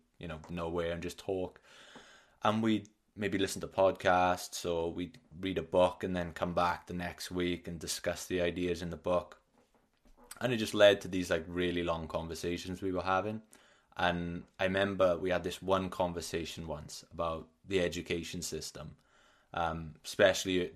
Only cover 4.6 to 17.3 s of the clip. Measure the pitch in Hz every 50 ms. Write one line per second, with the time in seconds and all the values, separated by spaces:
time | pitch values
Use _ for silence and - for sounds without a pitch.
4.6 | - 90 85 82 82 85 85 90 90 82 - - _ _ - 82 95 95 90 -
5.6 | 80 - - 90 90 90 - - - 95 92 90 85 85 80 - 92 90 85 87
6.6 | 87 87 87 - - - 87 87 87 87 87 - - - 90 90 87 87 87 85
7.6 | - 87 85 80 85 82 - - - 87 85 - - - 92 90 87 87 82 90
8.6 | 87 87 87 82 92 85 85 78 - 90 90 87 - - - - _ _ _ _
9.6 | _ _ _ _ _ _ _ _ _ - - _ - - - - - 127 123 110
10.6 | 110 - - 104 104 101 101 98 - 95 92 92 90 87 90 82 80 87 87 90
11.6 | 90 87 87 87 85 85 82 80 82 80 - 82 82 80 82 78 - 87 87 87
12.6 | - 92 92 90 98 95 90 90 87 92 95 95 95 107 110 110 - _ - -
13.6 | - _ _ _ _ _ _ - 90 90 87 87 87 85 87 90 - - _ -
14.6 | 95 95 95 98 101 101 98 95 95 90 85 80 92 92 90 90 82 92 85 -
15.6 | 92 92 95 95 95 92 - - 92 87 85 85 80 - - 85 80 - - -
16.6 | 82 80 76 73 76 - - - - _ 85 82 85 82